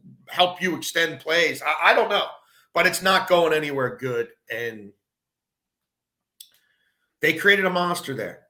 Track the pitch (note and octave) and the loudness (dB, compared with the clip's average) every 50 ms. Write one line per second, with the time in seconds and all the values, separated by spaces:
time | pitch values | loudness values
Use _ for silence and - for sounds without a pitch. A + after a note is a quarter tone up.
0 | _ - - _ _ - - F3 F3+ F3+ - - F3+ F3+ D#3+ B2 - - - E3 | _ -20 -20 _ _ -6 0 0 0 0 0 -4 -4 -4 -4 -4 -6 -4 -2 -2
1 | E3 D#3 C#3+ B2 - D#3 D#3+ E3+ E3 D3 C3 C3 C3+ D3+ D#3 D#3 E3+ G3+ A#3+ A#3+ | -2 -2 -4 -8 -4 -2 0 2 0 0 -2 -4 -4 -4 -2 2 4 4 4 4
2 | A3 A3 G#3 F3+ - - - - _ _ _ _ _ _ - E3+ E3+ - - - | 2 2 0 -2 -2 -4 -8 -16 _ _ _ _ _ _ 0 0 2 2 0 2
3 | F#3 F#3+ F#3+ F3+ F3+ - F3+ F3 E3+ D#3 D#3 D#3 D3+ D3 C#3 C3+ B2+ B2 B2 - | 2 4 4 4 4 4 4 4 4 4 2 0 -2 -2 -2 -2 -2 -4 -4 -6
4 | C3 B2+ A#2+ A#2 A#2 - - _ _ - A#2 A2+ A#2+ A#2 A2 G#2+ G2+ G2+ - _ | -6 -4 -2 -4 -4 -6 -8 _ _ -12 -10 -8 -8 -8 -10 -12 -18 -20 -20 _
5 | _ _ _ _ _ _ _ _ _ _ _ _ _ _ _ _ _ _ _ _ | _ _ _ _ _ _ _ _ _ _ _ _ _ _ _ _ _ _ _ _
6 | _ _ _ _ _ _ _ - - _ _ _ _ _ _ _ _ _ _ _ | _ _ _ _ _ _ _ -20 -20 _ _ _ _ _ _ _ _ _ _ _
7 | _ _ _ - - D#3 E3 - - G3+ G3+ G3 F#3+ F3+ F3+ F3 F3 F3 F3 F3 | _ _ _ -2 0 0 0 2 4 4 4 4 4 0 0 0 0 -2 -2 -4
8 | - C#3+ C3 G#2+ G2+ E2+ D#2+ - _ _ | -6 -8 -8 -8 -8 -10 -10 -14 _ _